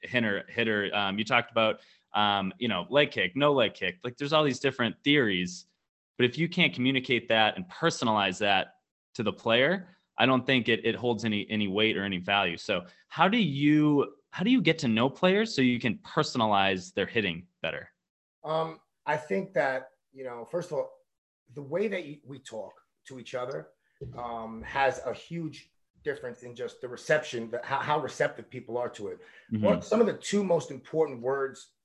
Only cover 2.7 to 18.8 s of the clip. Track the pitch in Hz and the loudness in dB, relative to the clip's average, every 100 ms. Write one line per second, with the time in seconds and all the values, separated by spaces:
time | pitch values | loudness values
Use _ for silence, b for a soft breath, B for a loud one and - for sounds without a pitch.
2.7 | 92 87 135 143 117 92 131 147 139 104 | -2 0 2 2 0 -2 2 2 4 2
3.7 | - 92 87 123 123 143 156 151 123 139 | 0 -6 -6 -10 -8 0 2 2 0 -2
4.7 | 127 113 - 143 147 113 92 90 90 - | 0 -2 0 2 4 4 2 -2 -6 -16
5.7 | _ _ _ _ - 123 143 175 185 160 | _ _ _ _ 0 0 2 -2 2 0
6.7 | - 127 135 127 120 - 113 107 95 90 | 2 0 0 0 0 2 4 4 0 -8
7.7 | - 160 156 120 107 98 95 104 95 - | -2 -2 0 0 2 0 0 2 2 0
8.7 | _ _ _ _ - 104 95 117 117 139 | _ _ _ _ -4 -4 -2 2 4 4
9.7 | 190 B B B - 120 131 127 131 113 | 0 B B B 2 4 4 4 2 2
10.7 | 113 113 92 123 110 113 104 - 107 101 | 0 0 -2 -2 -2 -2 -2 -2 -2 0
11.7 | 98 110 90 98 92 90 101 92 82 - | 2 2 0 -2 -4 0 0 0 -2 -4
12.7 | 92 87 B _ - 180 240 170 139 147 | -4 -6 B _ 0 2 4 0 2 4
13.7 | 151 151 143 117 - _ - 190 254 160 | 6 6 4 0 -6 _ -2 2 4 4
14.7 | 160 131 110 127 - 185 196 226 - 127 | 2 2 2 2 2 2 2 0 2 2
15.7 | 120 120 95 - - - 127 110 101 98 | 2 -2 -4 -4 -2 -2 0 2 4 4
16.7 | 95 90 - 92 117 98 85 - _ 82 | 0 -2 -4 0 0 0 -4 -10 _ -6
17.7 | 76 - _ _ _ _ _ 151 160 160 | -6 -12 _ _ _ _ _ -4 -2 -2
18.7 | 156 | -8